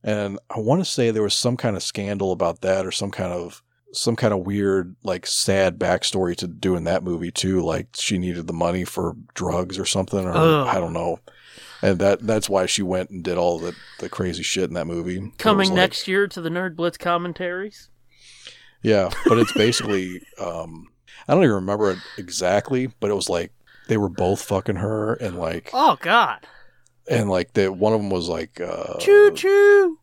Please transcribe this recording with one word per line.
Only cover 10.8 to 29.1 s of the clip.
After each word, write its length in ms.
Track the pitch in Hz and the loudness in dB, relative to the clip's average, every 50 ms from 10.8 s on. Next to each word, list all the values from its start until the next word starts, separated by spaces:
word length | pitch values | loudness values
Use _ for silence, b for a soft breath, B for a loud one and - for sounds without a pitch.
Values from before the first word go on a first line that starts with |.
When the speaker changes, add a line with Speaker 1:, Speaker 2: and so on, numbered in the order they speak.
| 175 165 170 | -2 -2 -4
Speaker 1:
know. 260 | 170 170 175 165 - _ B B B B B B B B B B B | -4 -4 -4 -4 -6 _ B B B B B B B B B B B
And 160 | - 104 98 85 | 0 0 2 4
that, 260 | 101 101 98 - 117 | 4 2 2 2 0
that's 240 | 107 113 107 104 - | 0 0 0 0 0
why 180 | 101 95 92 | 0 0 0
she 160 | 90 - - 101 | 0 0 -2 -2
went 260 | 90 92 92 92 - | -2 -2 -4 -4 -6
and 140 | 98 90 82 | -10 -8 -6
did 140 | 90 87 | -2 0
all 200 | 90 87 87 87 | 0 2 0 0
the, 180 | 82 82 87 85 - - - - - | -2 -6 -8 -10 -12 -20 -20 -14 -12
the 100 | - - | -12 -10
crazy 340 | - - 95 92 85 85 78 | -6 -4 -4 -4 -4 -6 -6
shit 260 | - - 92 92 87 | -4 -2 -2 -2 -2
in 60 | 85 | -2
that 120 | 87 80 | -6 -6
movie. 300 | 82 85 85 85 - 90 | -4 -6 -6 -6 -6 -6
It 40 | 92 | -6
was 100 | 98 - _ - | -8 -10 _ -2
Speaker 2:
Coming 300 | - 220 208 196 190 190 | 0 2 2 2 2 2
Speaker 1:
like 60 | 190 | 2
Speaker 2:
next 320 | 180 185 196 - - - | 2 2 2 0 -6 -6
year 200 | - 185 196 202 | -4 -2 -2 -2
to 140 | 196 - 190 | -2 -4 -8
the 80 | 165 165 | -8 -6
Nerd 260 | 165 175 185 180 160 | -4 -4 -6 -6 -6
Blitz 220 | 165 170 175 165 | -4 -4 -4 -4
commentaries. 920 | - - 175 170 170 175 175 160 - 185 175 175 185 196 214 - - - _ - _ _ _ b b b b b b b b b b b b b b - | -4 -4 -2 -2 -2 -2 -6 -8 -8 -8 -8 -6 -8 -10 -12 -14 -18 -20 _ -20 _ _ _ b b b b b b b b b b b b b b 2
Speaker 1:
Yeah, 280 | 113 110 101 95 90 - - - | 4 4 4 4 2 -2 0 2
but 100 | 117 113 | 4 6
it's 160 | 113 113 101 - | 6 4 2 4
basically, 680 | - 107 117 117 - - 107 104 95 92 92 90 92 - - | 2 4 4 4 0 -2 0 -2 -2 -2 -4 -10 -14 -16 -20
Speaker 2:
<laughs> 80 | - - | -12 -8
Speaker 1:
um, 480 | 101 87 85 82 82 82 82 82 85 - _ _ _ B B B B | -8 -8 -6 -8 -10 -10 -12 -18 -20 -20 _ _ _ B B B B
I 60 | B 139 | B 4
don't 80 | 180 185 | 6 6
even 120 | 135 107 | 6 4
remember 360 | 98 92 95 101 104 107 98 | 2 0 -2 0 2 2 2
it 80 | 92 95 - - - | 0 -2 -8 -18 -16
exactly, 680 | - 95 87 87 - 90 87 95 104 - - 135 127 127 131 - _ | -14 -12 -10 -6 -2 0 2 2 2 2 0 -2 -2 -2 -4 -6 _
but 120 | - 101 | -2 0
it 40 | 104 | 0
was 140 | 98 - - | 0 0 -2
like 220 | 92 85 87 - - _ _ b b b b | -2 -2 -4 -6 -10 _ _ b b b b
they 100 | b 110 | b 0
were 120 | 107 101 95 | 0 0 -2
both 320 | 87 - 95 90 101 - | -2 0 0 0 0 0
fucking 360 | - - 101 95 95 - 101 | -2 -2 -2 -2 -2 -2 -4
her, 360 | 90 98 104 110 107 107 107 113 | -2 -2 -2 -2 -2 -2 -2 -4
and, 220 | - - 101 87 | -4 -4 -8 -6
like, 320 | 87 87 80 85 85 - - - | -4 -4 -4 -4 -6 -8 -4 0
Speaker 2:
Oh, 240 | 254 294 269 170 - | 4 4 4 4 2
God. 460 | - 165 196 240 214 139 107 - - b b b b b b b b b _ _ _ - | 0 0 2 2 2 2 -2 -8 -12 b b b b b b b b b _ _ _ -2
Speaker 1:
and, 200 | 156 117 107 101 | -2 0 0 0
like, 240 | 95 90 87 - _ | 0 0 -2 0 _
the, 180 | 110 98 95 | 2 2 2
one 220 | 95 90 98 107 110 | 2 0 2 2 2
of 60 | 110 | 2
'em 100 | 104 101 | 0 0
was, 200 | 98 90 82 85 | -2 -2 -2 -2
like, 300 | 85 80 82 - _ - | -4 -6 -6 -10 _ -10
uh, 360 | 87 87 85 85 85 - - - | -8 -8 -6 -8 -8 -8 -8 -2
Speaker 2:
Choo 320 | - 392 | 4 8